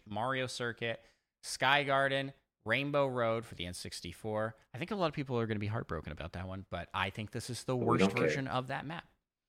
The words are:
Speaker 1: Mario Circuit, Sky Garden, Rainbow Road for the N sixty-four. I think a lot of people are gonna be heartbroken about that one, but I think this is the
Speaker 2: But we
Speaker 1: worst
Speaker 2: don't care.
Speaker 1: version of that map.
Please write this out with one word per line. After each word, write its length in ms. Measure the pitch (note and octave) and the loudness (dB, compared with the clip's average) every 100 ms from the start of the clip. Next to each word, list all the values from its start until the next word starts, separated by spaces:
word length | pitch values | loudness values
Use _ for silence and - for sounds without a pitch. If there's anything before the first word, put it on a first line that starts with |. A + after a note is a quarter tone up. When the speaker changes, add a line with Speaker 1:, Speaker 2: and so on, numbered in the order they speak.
| G#2+ | -8
Speaker 1:
Mario 420 | G#2 B2 C3 B2+ | -2 0 0 -2
Circuit, 520 | - A#2+ A2 A#2 A2+ - _ _ _ | -2 -4 -2 -4 -4 -8 _ _ _
Sky 400 | - - C3 C#3+ | -8 2 6 6
Garden, 500 | C#3 C3+ C#3 C3+ C3+ - _ _ G#2+ | 4 4 4 2 -2 -8 _ _ 0
Rainbow 420 | B2 C#3+ C#3+ C#3 | 0 2 4 4
Road 380 | B2 A2+ A2+ A2 | 4 2 2 -2
for 100 | F#2+ | -8
the 100 | F2 | -8
N 80 | |
sixty-four. 800 | F2+ G2 - F2 - A2 G#2+ A2 - _ B2 | -6 -8 -8 -10 -8 -4 0 -2 -4 _ -8
I 20 | |
think 140 | E3+ | -4
a 40 | G3+ | 0
lot 120 | E3 | 0
of 60 | |
people 260 | D3 C3+ A#2+ | 0 -2 0
are 80 | A2 | 0
gonna 120 | G#2+ | 0
be 80 | G#2 | -2
heartbroken 440 | A#2 - D#2+ D#2+ | -2 -2 -6 -6
about 220 | D#2 D#2 | -8 -8
that 140 | F2 F#2 | -8 -8
one, 180 | F#2+ F#2+ | -8 -8
but 200 | F2 E2+ | -8 -4
I 160 | G2 G2 | 0 0
think 220 | - G#2+ | -2 -8
this 180 | A#2 - | -8 -6
is 140 | A#2 | -6
the 100 | - | -2
Speaker 2:
But 40 | B2+ | 0
we 80 | A#2 | 4
Speaker 1:
worst 140 | B2 | 6
Speaker 2:
don't 140 | C3+ - | 4 4
care. 120 | D#3 | 2
Speaker 1:
version 200 | D3+ C3+ | 2 0
of 200 | B2+ C3 | -2 -2
that 180 | C#3+ C#3+ | -6 -6
map. 200 | E3+ - _ _ _ | -10 -12 _ _ _